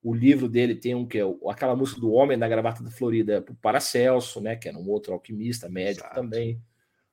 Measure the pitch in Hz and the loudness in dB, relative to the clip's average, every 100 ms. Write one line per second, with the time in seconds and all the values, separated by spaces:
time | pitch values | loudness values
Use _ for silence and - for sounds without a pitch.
0 | 117 117 127 139 123 117 123 117 120 123 | -2 4 6 6 4 2 2 0 -2 -4
1 | 120 113 98 90 - 104 131 127 135 - | -4 -2 -2 -2 -6 -4 -2 0 -2 0
2 | 117 113 139 127 113 113 113 117 117 - | 2 6 6 4 2 0 0 -4 -12 -4
3 | 123 113 107 104 - - 110 117 - 123 | -2 0 2 0 -2 -4 0 2 0 2
4 | 127 127 120 - 104 117 92 71 92 104 | 4 4 0 -8 -6 -6 -8 -10 -4 -4
5 | 104 90 - 107 113 117 87 92 95 92 | -2 -10 -8 -8 -6 -6 -6 -4 -4 -4
6 | - 135 120 113 117 117 - _ _ _ | -8 -8 -4 -4 -4 -6 -10 _ _ _
7 | _ | _